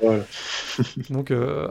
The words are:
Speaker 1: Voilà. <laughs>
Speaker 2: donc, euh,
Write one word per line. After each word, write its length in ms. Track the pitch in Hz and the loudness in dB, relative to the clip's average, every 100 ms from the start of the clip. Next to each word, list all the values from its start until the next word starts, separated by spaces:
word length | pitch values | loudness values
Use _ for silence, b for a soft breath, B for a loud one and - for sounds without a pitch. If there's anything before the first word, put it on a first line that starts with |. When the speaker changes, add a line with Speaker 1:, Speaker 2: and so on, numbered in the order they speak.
Speaker 1:
Voilà. 240 | 113 110 101 B B B | 4 4 2 B B B
<laughs> 460 | B B 123 - 127 | B B -2 -4 -6
Speaker 2:
donc, 200 | 135 139 | -4 0
euh, 380 | 127 123 - - | 0 0 -2 -4